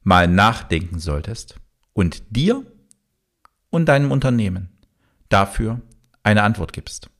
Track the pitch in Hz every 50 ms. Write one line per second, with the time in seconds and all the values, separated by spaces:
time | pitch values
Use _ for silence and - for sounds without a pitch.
0 | _ 98 92 90 87 87 90 95 101 113 117 - - - 87 80 82 85 85 82
1 | 82 90 73 76 - - 113 - - - - - - _ _ _ _ _ _ -
2 | 92 85 - - - - 107 120 147 202 254 269 254 - _ _ _ _ _ _
3 | _ _ _ _ _ _ _ _ _ _ _ _ _ _ - 170 165 147 143 139
4 | 143 139 135 135 135 131 123 117 107 95 92 92 92 - _ _ _ _ _ _
5 | _ _ _ _ _ _ - 98 98 - - - 117 110 113 123 - - - _
6 | _ _ _ _ _ 104 104 104 104 104 113 98 82 - - - - - - -
7 | - - _ _